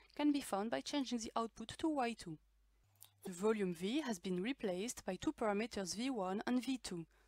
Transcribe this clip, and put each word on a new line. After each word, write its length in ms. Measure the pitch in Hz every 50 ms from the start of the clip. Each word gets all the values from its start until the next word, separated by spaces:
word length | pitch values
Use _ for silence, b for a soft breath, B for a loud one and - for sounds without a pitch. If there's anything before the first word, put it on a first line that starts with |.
| B B B
can 160 | - 294 294
be 80 | 285 285
found 300 | - - - 190 208 233
by 100 | 254 277
changing 380 | - - - 294 254 - 247 233
the 140 | 214 233 -
output 320 | 226 226 226 - - 226 - - -
to 100 | - 320
Y 260 | 302 277 247 233 226
two. 240 | - - 170 156 - _ _ _ _ _ _ _ _ _ _ _ - - - _ _ -
The 60 | 196
volume 420 | 180 170 202 220 220 214 196 180 175
V 260 | 160 180 202 247 311
has 180 | 302 247 220 170
been 240 | - 196 180 180
replaced 640 | 185 247 277 - - 196 180 180 208 240 - - -
by 120 | - 185
two 160 | - - 311
parameters 640 | - - 240 214 202 202 226 - - 214 190 165 170
V 140 | 196 240 277
one 340 | 262 214 185 185 190 208 -
and 180 | - 247 254 226
V 140 | 262 262 240
two, 220 | - - 185 170 165 - b b b